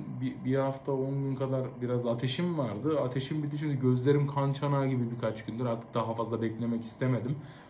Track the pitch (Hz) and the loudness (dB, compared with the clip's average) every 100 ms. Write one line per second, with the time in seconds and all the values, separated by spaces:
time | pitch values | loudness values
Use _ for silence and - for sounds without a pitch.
0 | - 127 127 - 127 135 135 135 - 135 | -6 -4 -4 -2 0 2 2 0 -2 0
1 | 135 139 135 131 135 131 131 123 123 123 | 0 0 -2 0 0 0 -2 -4 -2 0
2 | 120 117 131 - 175 160 120 104 139 147 | 0 0 0 0 0 0 0 0 0 2
3 | 127 135 - 156 147 147 156 131 127 127 | 0 -2 -2 -2 -2 -2 0 2 4 6
4 | 127 143 143 143 139 135 143 139 135 127 | 6 6 4 2 0 0 2 2 2 2
5 | 117 117 110 107 - 113 120 113 - 120 | 0 -2 -2 -2 -6 -2 -2 -2 -2 -2
6 | 113 113 113 113 113 - 117 117 - - | 0 -2 -2 0 0 0 -2 -2 -4 -2
7 | 131 117 120 147 - - - | 2 2 0 -4 -8 -16 -18